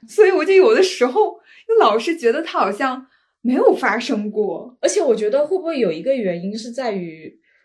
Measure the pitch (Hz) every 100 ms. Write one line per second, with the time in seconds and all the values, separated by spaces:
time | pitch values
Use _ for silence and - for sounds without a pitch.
0 | - - 392 349 320 381 240 247 381 -
1 | 247 262 415 - _ - - 453 254 220
2 | 254 339 233 285 330 339 202 202 269 262
3 | - _ _ _ 240 277 523 - 226 226
4 | 262 214 208 214 190 165 - - - 381
5 | 294 208 214 269 294 370 330 294 196 160
6 | 226 269 190 175 190 220 233 240 247 196
7 | 170 160 156 - _ _